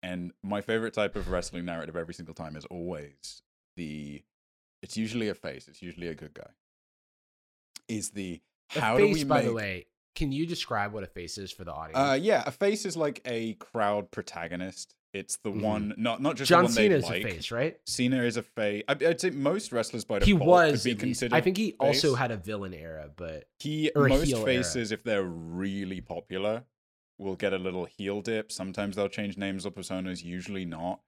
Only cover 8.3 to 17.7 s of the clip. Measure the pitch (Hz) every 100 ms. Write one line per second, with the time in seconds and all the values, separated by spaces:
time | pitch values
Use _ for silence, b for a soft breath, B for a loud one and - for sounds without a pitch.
8.3 | 85 _ _ _ - 113 113 208 160 139
9.3 | 147 127 113 101 92 - _ _ - 151
10.3 | 135 165 165 - 113 104 107 95 - 85
11.3 | - 95 - 85 73 80 131 139 135 190
12.3 | 190 117 - 202 214 208 165 151 - -
13.3 | 117 113 107 - 117 104 104 98 - 98
14.3 | - 85 87 92 - - _ _ 98 95
15.3 | - 113 101 107 107 104 107 117 113 139
16.3 | 135 135 175 175 117 196 160 85 87 -
17.3 | 82 - 117 147